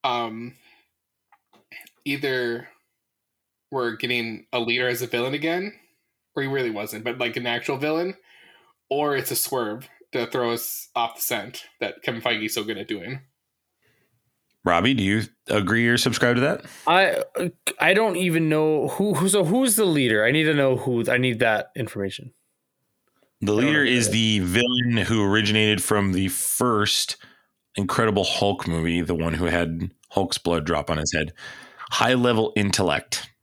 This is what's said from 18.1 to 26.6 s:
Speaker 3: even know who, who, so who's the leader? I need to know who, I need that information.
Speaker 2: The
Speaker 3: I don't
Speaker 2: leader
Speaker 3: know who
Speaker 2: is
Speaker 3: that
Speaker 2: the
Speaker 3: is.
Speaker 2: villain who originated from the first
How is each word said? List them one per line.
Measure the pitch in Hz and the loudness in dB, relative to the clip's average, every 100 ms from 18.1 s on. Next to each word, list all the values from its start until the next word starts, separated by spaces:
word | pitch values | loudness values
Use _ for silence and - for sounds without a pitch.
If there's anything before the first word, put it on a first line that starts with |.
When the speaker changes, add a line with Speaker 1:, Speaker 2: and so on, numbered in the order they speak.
| 175 | 0
Speaker 3:
even | 185 165 160 | 0 2 2
know | 156 156 151 139 | 2 2 0 -2
who, | - 202 147 | -2 0 2
who, | 190 | 2
so | 202 | 2
who's | 160 233 262 226 | 2 2 2 2
the | 202 | 2
leader? | 151 123 107 110 | 4 4 4 4
I | |
need | 147 | 2
to | 156 | 2
know | 147 135 127 | 2 2 2
who, | 131 120 110 | 0 -2 0
I | 123 | 2
need | 127 113 | 0 2
that | 120 107 - - | 2 2 -2 -8
information. | 113 104 98 - 123 _ _ _ _ _ _ _ _ _ _ _ | -8 -6 -6 -8 -16 _ _ _ _ _ _ _ _ _ _ _
Speaker 2:
The | 104 | 0
Speaker 3:
I | 104 | 2
don't | 135 | 4
Speaker 2:
leader | 151 135 | 4 4
Speaker 3:
know | |
who | 123 | 2
Speaker 2:
is | 110 | 2
Speaker 3:
that | |
Speaker 2:
the | 107 110 107 | 2 4 2
Speaker 3:
is. | 90 | 2
Speaker 2:
villain | 98 120 123 120 117 107 | 2 2 0 0 0 2
who | 113 | 2
originated | 101 107 104 107 107 104 | 4 4 4 4 4 2
from | - 107 98 | 2 2 2
the | 92 95 | 0 0
first | - - - | -2 -4 0